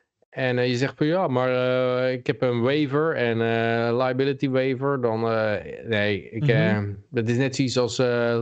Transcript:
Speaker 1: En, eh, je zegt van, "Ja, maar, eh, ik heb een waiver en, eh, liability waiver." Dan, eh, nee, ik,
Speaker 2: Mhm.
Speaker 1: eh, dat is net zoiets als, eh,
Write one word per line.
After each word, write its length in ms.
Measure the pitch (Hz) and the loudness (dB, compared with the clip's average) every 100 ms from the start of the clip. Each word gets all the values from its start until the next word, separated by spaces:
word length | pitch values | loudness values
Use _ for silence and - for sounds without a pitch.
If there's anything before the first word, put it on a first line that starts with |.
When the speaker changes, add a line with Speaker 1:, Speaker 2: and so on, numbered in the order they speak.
| _ _ _ | _ _ _
Speaker 1:
En, 280 | - 131 123 | -4 -2 0
eh, 100 | 127 | 0
je 60 | 123 | 0
zegt 200 | 135 - | -2 0
van, 100 | 151 | 0
"Ja, 200 | 180 175 | 0 0
maar, 220 | 127 127 127 127 127 127 127 127 | 0 2 0 0 0 0 0 -2
eh, 60 | |
ik 140 | 127 123 | -2 -4
heb 140 | 131 | -2
een 200 | 127 120 | 0 2
waiver 540 | 120 151 143 143 160 127 | 2 2 0 0 0 0
en, 260 | 120 113 | 0 2
eh, 560 | 113 113 113 113 117 120 127 | 2 2 2 0 0 0 0
liability 440 | 127 135 131 143 | 0 -2 0 0
waiver." 520 | 131 135 127 139 139 | 0 0 -2 -2 0
Dan, 280 | 120 110 113 | -2 0 0
eh, 540 | 113 107 101 78 58 73 | 0 0 -2 -6 -10 -4
nee, 420 | 104 104 101 - | 0 0 -2 -4
ik, 120 | 113 | -2
Speaker 2:
Mhm. 80 | 147 | 2
Speaker 1:
eh, 280 | 113 110 107 101 101 - | 4 4 2 -2 -8 -6
dat 180 | 123 113 | -4 0
is 100 | 120 | 0
net 180 | 135 131 | 0 0
zoiets 220 | 131 123 | 0 0
als, 220 | 120 117 | 0 0
eh, 80 | 127 120 120 117 | 0 2 0 0